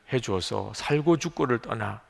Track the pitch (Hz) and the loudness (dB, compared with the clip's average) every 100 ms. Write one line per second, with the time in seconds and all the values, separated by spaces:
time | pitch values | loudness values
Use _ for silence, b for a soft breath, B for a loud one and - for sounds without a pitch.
0 | - 131 117 95 - 104 101 107 - 147 | -4 -2 0 -2 0 -4 -4 -6 0 2
1 | 151 165 160 - 139 120 - 113 104 104 | 4 2 2 0 2 2 0 -4 -4 -8